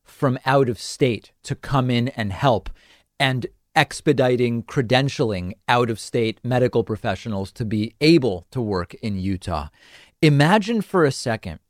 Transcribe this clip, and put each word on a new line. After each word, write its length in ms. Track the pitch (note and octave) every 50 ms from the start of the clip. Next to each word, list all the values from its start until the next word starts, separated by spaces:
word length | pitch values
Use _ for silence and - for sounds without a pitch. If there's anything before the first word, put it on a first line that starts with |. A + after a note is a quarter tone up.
| _
from 340 | _ - - - C3+ B2+ C3+ -
out 240 | C3 C3+ C#3+ C#3 A#2+
of 100 | A2+ -
state 540 | - - - - D3 B2+ A2+ - - - _ _ -
to 120 | - C3+
come 340 | - - - - C#3 B2+ B2+
in 180 | B2 A#2+ A#2+ C3
and 220 | - - A2 G2+
help, 380 | G2 - - C#3 A#2 G2 - - - - _ _ _ _ _ _ _ -
and 280 | C#3+ C3+ B2+ B2+ A2+ - - _ _ _ _
expediting 880 | D#3+ D3 - - - - D#3 C#3+ A#2 C3 B2+ B2+ A#2+ B2 A#2+ A#2 A#2 A2
credentialing 880 | - - D3+ C3 G#2 B2+ B2+ C#3 C#3 - - C#3 A2+ G#2 F2+ F2 F2+ G2+ - _ -
out 220 | B2+ A#2+ B2 A2+
of 100 | A2+ G#2
state 400 | - - - B2+ A#2 A2 A2 - -
medical 400 | B2+ C3 B2+ B2 B2 - B2 A2+
professionals 680 | - A2 G#2 - A2+ G2 - - A2+ G#2+ G2 G2 G2 -
to 100 | - B2
be 320 | G#2+ G#2+ G#2+ G#2+ A#2 - _
able 440 | D3 D#3 E3+ E3 C3 A#2+ F#2+ F2 - _
to 100 | - C3+
work 320 | A#2+ G#2+ G2+ F2+ F2 - -
in 220 | - - A2+ G2+ F#2+
Utah. 500 | F#2 F#2+ G2 F#2 - - F2 D#2 D2 C#2+ - _ _ - - - - _ _ _
Imagine 600 | - D#3 D3 C#3 C#3+ D#3 G3 A3 F#3+ G#3 A#3+ A3
for 240 | F#3+ - - F#3 D#3+
a 60 | C#3
second 480 | C3 - - B2+ A2+ A2 - F#2+ D#2+ - _